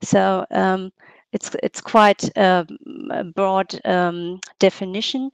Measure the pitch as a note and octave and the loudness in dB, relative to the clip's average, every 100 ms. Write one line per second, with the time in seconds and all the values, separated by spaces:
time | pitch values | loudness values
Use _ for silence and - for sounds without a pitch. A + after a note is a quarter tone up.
0 | - G3+ F#3+ F#3+ - - F#3+ F#3+ F#3+ - | 0 2 2 0 -2 0 0 0 -4 -12
1 | _ _ _ G#3+ - - - - - A#3 | _ _ _ -10 -8 -6 -6 -8 0 4
2 | G#3 G3+ - - G3 F#3 E3 - - - | 6 4 -2 2 4 4 0 -10 -14 -14
3 | - - F3 E3 G3 F#3+ F#3+ - - F3+ | -8 -6 -6 -2 0 0 -2 -6 -2 0
4 | F3+ F3 F3 F3+ - _ G3 - F#3+ F#3 | 0 -2 -8 -10 -14 _ 2 2 -8 -6
5 | A3 C4+ C4 | -4 -4 -6